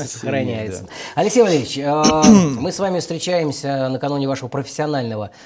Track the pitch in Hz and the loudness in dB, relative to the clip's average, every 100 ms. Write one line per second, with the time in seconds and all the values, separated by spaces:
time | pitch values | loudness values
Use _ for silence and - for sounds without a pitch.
0 | 127 - 139 135 127 110 107 95 95 - | -8 -8 -4 -2 -2 -4 -6 -8 -12 -14
1 | - - 196 233 214 156 117 135 143 151 | -8 -2 0 4 4 4 0 -4 0 2
2 | 151 156 156 208 160 123 160 - 196 180 | 4 6 8 8 6 0 -6 -2 -2 -2
3 | - 165 180 175 151 135 139 139 131 131 | -4 -6 -2 0 -2 -4 -4 -2 -2 -2
4 | 143 143 135 131 123 135 - - 151 147 | -4 -2 -2 -4 -6 -6 -6 -4 -2 -2
5 | 117 107 104 - | -4 -6 -8 -12